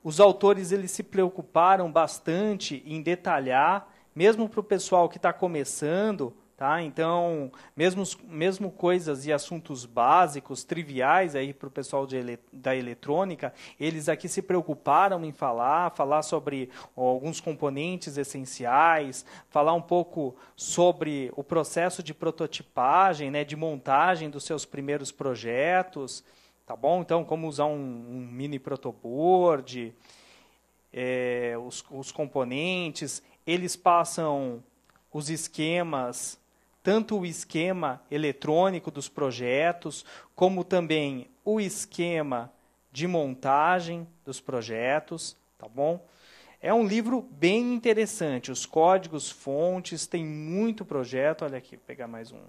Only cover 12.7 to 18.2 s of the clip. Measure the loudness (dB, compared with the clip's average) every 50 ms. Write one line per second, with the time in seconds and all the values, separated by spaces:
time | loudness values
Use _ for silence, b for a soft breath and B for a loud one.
12.7 | -2 -2 -2 -6 -10 -10 -4 -2 0 0 0 -2 -4 -8 -8 -10 B B B B
13.7 | B B -4 -4 -4 -2 -2 -2 -2 -2 -4 -6 -6 -6 -2 0 0 0 0 -2
14.7 | -8 -4 _ 4 4 6 6 4 2 -2 -4 -8 -8 -4 -2 -2 0 0 2 2
15.7 | 2 2 2 0 -2 -2 0 2 2 0 0 0 -4 -4 -2 -4 -6 -6 -8 -8
16.7 | B B B B _ 0 2 2 2 0 -2 -6 -8 -6 -8 -8 -6 -2 -4 -4
17.7 | -2 -4 -6 -6 -6 -8 -10 -8 -6 -6